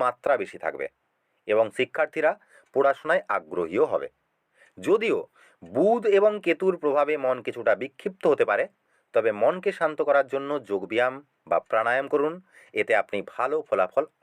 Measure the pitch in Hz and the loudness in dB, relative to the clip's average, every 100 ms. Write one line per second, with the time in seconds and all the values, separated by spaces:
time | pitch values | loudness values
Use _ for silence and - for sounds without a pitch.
0 | 127 - - 131 95 - 82 69 69 - | 0 0 0 0 -2 -8 -8 -6 -8 -12
1 | _ _ _ _ - 107 113 - 127 - | _ _ _ _ -2 0 2 0 -4 -2
2 | 156 - 151 202 _ _ _ 131 135 135 | -4 0 0 -2 _ _ _ 0 2 0
3 | 156 180 - 101 78 82 82 95 147 92 | 0 -2 0 -4 -4 -4 -2 0 0 0
4 | 69 - _ _ _ _ _ - 95 208 | -4 -14 _ _ _ _ _ -10 -2 0
5 | 220 120 - _ _ _ 85 107 190 233 | 0 -2 -4 _ _ _ -6 0 2 2
6 | 214 196 208 208 175 165 190 175 147 139 | 2 4 4 2 -2 0 0 0 0 0
7 | 143 151 131 127 113 120 113 98 131 - | 0 0 -2 -2 -4 -2 0 0 -2 -10
8 | - 185 175 139 117 104 170 _ _ _ | -10 -2 2 2 2 0 -2 _ _ _
9 | _ 117 110 104 120 180 196 185 160 151 | _ -2 0 2 0 0 -4 -2 -2 -2
10 | 147 139 135 135 139 147 107 101 92 110 | 0 2 0 -4 -4 -6 -4 -6 -2 -2
11 | 123 135 143 _ - 85 - 113 113 127 | 0 -2 -12 _ -2 -2 0 0 0 0
12 | 139 147 147 175 - _ - - 104 110 | 0 0 -2 -4 -14 _ -8 -4 0 0
13 | - 101 92 - 127 151 - 101 92 - | 0 -6 -8 -6 -4 -4 -2 0 0 0
14 | 156 _ | -4 _